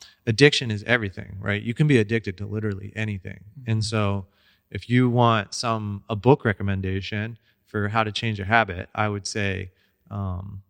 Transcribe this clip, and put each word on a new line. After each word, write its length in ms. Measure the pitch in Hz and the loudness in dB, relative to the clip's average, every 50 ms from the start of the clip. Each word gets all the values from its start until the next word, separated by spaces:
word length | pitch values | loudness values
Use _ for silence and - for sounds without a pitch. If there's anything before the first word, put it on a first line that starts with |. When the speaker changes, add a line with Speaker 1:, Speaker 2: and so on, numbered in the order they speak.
| - - _ _ _ | -20 -20 _ _ _
Speaker 1:
addiction 460 | 120 110 101 139 147 - - 135 113 | -2 6 8 8 8 8 4 0 -2
is 140 | 107 101 107 | -4 -4 0
everything, 520 | 113 120 120 107 95 - - - 101 98 95 | 0 0 2 0 -4 -6 -10 -14 -14 -14 -8
right? 200 | 107 104 101 104 | -4 -2 -2 -2
You 140 | 110 113 117 | -2 -4 0
can 140 | - 151 151 | 2 4 4
be 100 | 139 117 | 6 4
addicted 380 | 104 101 113 113 - 104 92 - | 4 2 -2 -4 -4 -6 -8 -8
to 80 | 101 | -10
literally 460 | 101 104 110 107 107 98 95 98 101 - | -8 -6 -6 -4 -4 -6 -6 -10 -10 -8
anything. 460 | 107 110 107 101 95 - 101 - - - - - 139 | -6 -6 -4 -6 -6 -10 -12 -14 -16 -18 -20 -20 -12
Speaker 2:
Mm-hmm. 120 | 123 117 110 | -4 -2 -2
Speaker 1:
And 120 | 110 104 | -2 0
so 420 | - 113 107 104 101 101 98 92 - _ _ _ _ _ _ _ _ | 0 0 0 0 0 -2 -4 -6 -10 _ _ _ _ _ _ _ _
if 180 | - 98 - - | -12 -12 -4 2
you 220 | 120 127 127 123 | 2 4 4 4
want 420 | 117 123 120 117 113 107 98 - - | 4 4 4 6 4 2 0 -4 -8
some, 520 | - - 117 113 110 107 104 101 98 - - | -6 -4 -2 -2 -2 -4 -6 -6 -8 -6 -6
a 60 | 113 | -6
book 300 | 101 - 120 151 - - | 2 6 6 6 6 4
recommendation 960 | 117 98 - 104 98 98 95 95 95 95 98 92 - 110 104 107 117 117 - _ _ _ _ _ | 0 0 0 -2 -2 -2 -2 -2 -4 -4 -4 -6 -6 -6 -6 -6 -6 -10 -14 _ _ _ _ _
for 220 | _ - 107 101 104 | _ -4 -4 -4 0
how 160 | 107 113 110 | 0 0 0
to 80 | 107 104 | 0 -2
change 260 | - 117 113 107 101 | -4 -4 -4 -4 -4
a 60 | 98 | 0
habit, 440 | 95 113 117 110 98 87 90 - - - | 2 4 4 4 2 -2 -8 -10 -8 -4
I 140 | 113 107 104 | -2 -2 -2
would 180 | 104 101 95 | -2 -4 -8
say, 460 | - - 113 101 98 95 92 95 92 - _ _ _ _ _ _ _ 101 | -8 -6 -4 -2 -2 -2 -4 -8 -10 -14 _ _ _ _ _ _ _ -8
um, 500 | 101 98 95 92 92 98 101 101 98 - _ | -6 -4 -4 -6 -6 -8 -12 -14 -16 -18 _